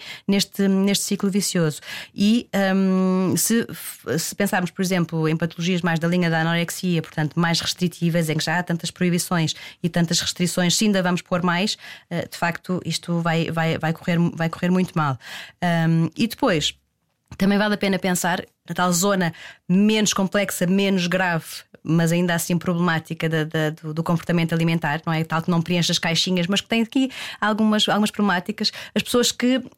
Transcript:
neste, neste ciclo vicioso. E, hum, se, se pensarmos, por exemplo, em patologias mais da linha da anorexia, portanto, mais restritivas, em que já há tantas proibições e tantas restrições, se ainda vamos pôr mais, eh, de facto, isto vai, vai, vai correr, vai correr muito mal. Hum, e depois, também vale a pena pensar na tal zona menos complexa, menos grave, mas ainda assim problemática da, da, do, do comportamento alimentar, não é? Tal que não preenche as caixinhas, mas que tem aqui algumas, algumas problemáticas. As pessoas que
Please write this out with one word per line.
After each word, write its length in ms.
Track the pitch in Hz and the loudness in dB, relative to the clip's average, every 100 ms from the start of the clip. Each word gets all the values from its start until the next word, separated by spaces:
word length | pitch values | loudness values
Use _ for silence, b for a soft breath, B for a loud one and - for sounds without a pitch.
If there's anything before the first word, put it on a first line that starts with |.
| B B - | B B 0
neste, 400 | 196 - - 196 | 0 0 0 2
neste 380 | 190 196 202 - 202 | 4 2 0 -2 -2
ciclo 140 | 202 | 0
vicioso. 500 | 196 - 185 156 - B B B | 0 0 0 0 -2 B B B
E, 340 | - 202 233 - 196 196 190 | 0 2 2 0 0 2 2
hum, 600 | 190 185 185 185 185 170 | 2 2 2 2 2 0
se, 280 | - 226 - - - - - 143 | 2 0 0 -8 -14 -12 -4 -4
se 160 | - - | -4 -2
pensarmos, 360 | 202 196 180 | -2 0 -2
por 100 | - | -4
exemplo, 460 | 185 185 165 165 156 | -2 0 0 0 0
em 100 | 160 | 0
patologias 440 | 170 - 170 180 | -2 -4 -2 0
mais 180 | 170 160 | 0 0
da 80 | 170 | 0
linha 220 | 180 170 | 2 2
da 120 | 165 | 2
anorexia, 600 | 160 170 170 - 185 170 | 2 0 -2 -4 -2 -2
portanto, 380 | 156 - 151 165 | -2 -4 -2 0
mais 220 | 170 165 | 0 0
restritivas, 680 | - - 180 - 170 165 160 | -2 -2 -4 0 0 0 0
em 80 | 156 | -2
que 60 | |
já 160 | 156 170 | 0 -2
há 40 | |
tantas 280 | 170 170 170 | -2 -4 -4
proibições 640 | - 180 175 - 175 156 - B B | -2 0 0 0 0 0 -4 B B
e 60 | 175 | -4
tantas 300 | 175 170 170 | 0 0 0
restrições, 560 | - - 180 - 175 - | -4 -2 -2 0 0 2
se 100 | 214 | 2
ainda 160 | 190 | 2
vamos 200 | 180 175 | 2 -2
pôr 200 | - 180 | -2 0
mais, 360 | 180 170 214 - B B B | 2 0 -2 -4 B B B
eh, 180 | 170 - | -6 -6
de 100 | - | -4
facto, 440 | 175 165 - 180 - | -4 -4 -4 -4 -4
isto 360 | 160 - 170 | -6 -2 -2
vai, 280 | 170 165 - | 0 0 0
vai, 260 | 165 165 156 | 0 0 0
vai 160 | 160 | -2
correr, 240 | 165 - 170 170 | -4 -2 2 0
vai 160 | 165 165 | 0 -4
correr 200 | - 180 | -2 0
muito 240 | 185 180 165 | 2 2 0
mal. 200 | 147 127 B B B - 175 170 165 | -2 -2 B B B -4 0 2 4
Hum, 200 | 165 165 - | 2 0 0
e 100 | 226 | -4
depois, 480 | - 262 165 - - _ _ _ _ _ - | 0 0 2 -2 -6 _ _ _ _ _ -2
também 200 | 196 202 | 2 2
vale 180 | 208 208 | 2 0
a 20 | |
pena 200 | 196 190 | 0 0
pensar 460 | 190 180 180 180 - _ - | 0 0 0 -2 -6 _ -10
na 80 | 170 | -2
tal 160 | 180 | 0
zona 420 | 170 202 196 170 160 B B - | 2 2 2 0 -4 B B 0
menos 460 | 180 208 220 214 | 4 4 4 2
complexa, 520 | - 190 202 196 - 175 | 0 0 0 -2 -2 0
menos 420 | 190 196 190 175 | 2 2 2 0
grave, 380 | 180 180 165 - - - - | 0 0 -2 -4 -14 -18 -14
mas 280 | - 165 165 | 0 2 4
ainda 220 | 170 180 | 2 2
assim 240 | 170 - 175 | 0 0 -2
problemática 720 | - 170 175 160 - 165 165 | 0 0 0 0 -4 -6 -2
da, 140 | 160 | -2
da, 260 | 156 160 156 | -2 0 -2
do, 240 | 156 156 | -4 -8
do 100 | 156 | -6
comportamento 500 | 165 165 - 175 165 | 0 -2 0 0 0
alimentar, 480 | 165 165 165 151 156 170 | 0 2 0 0 -2 -2
não 80 | |
é? 100 | 160 | -2
Tal 180 | 160 160 | 0 -2
que 100 | 165 | 0
não 100 | 170 | 0
preenche 300 | 165 175 170 | 0 0 0
as 80 | 170 | 0
caixinhas, 480 | 170 165 - 180 170 | 0 0 0 0 0
mas 140 | 196 | -2
que 60 | - | -2
tem 140 | 226 | -2
aqui 300 | 226 269 262 B B B | 0 0 0 B B B
algumas, 480 | 208 214 220 214 202 | -2 2 2 2 2
algumas 220 | 190 214 | 2 0
problemáticas. 600 | - 208 180 180 214 208 B B | 2 0 0 -2 -4 -4 B B
As 100 | 208 | -6
pessoas 280 | - 240 240 | 0 2 2
que 300 | - 247 254 - | 2 2 2 -2